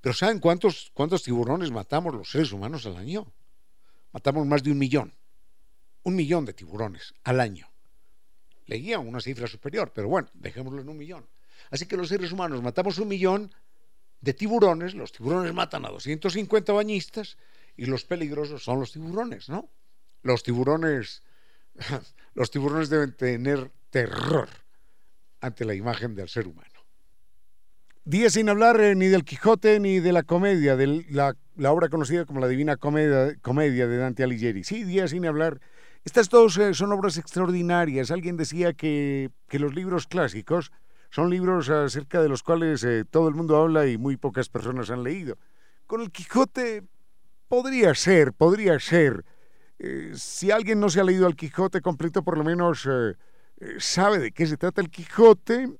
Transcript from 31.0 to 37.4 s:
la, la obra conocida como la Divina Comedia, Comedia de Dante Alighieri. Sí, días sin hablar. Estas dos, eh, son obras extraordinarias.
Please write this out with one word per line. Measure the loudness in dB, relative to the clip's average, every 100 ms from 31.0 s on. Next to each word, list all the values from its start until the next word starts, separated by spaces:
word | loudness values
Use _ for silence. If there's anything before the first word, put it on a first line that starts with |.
| -2
la, | 0 0 -2 -14
la | -2 2
obra | 4 2
conocida | 0 0 -2
como | -2 -2
la | 0
Divina | 0 0 -2
Comedia, | 0 2 2 4 2 -2
Comedia | -2 0 2 2 0
de | 0
Dante | -2 -2
Alighieri. | -2 0 -2 -4
Sí, | -6 -6
días | -2 0 0
sin | -2 -2
hablar. | 0 -2 -4 -16 -20 -20 -16
Estas | 0 2 6
dos, | 8 8 6
eh, | 2
son | 2 0
obras | 0 0 -4
extraordinarias. | -6 -2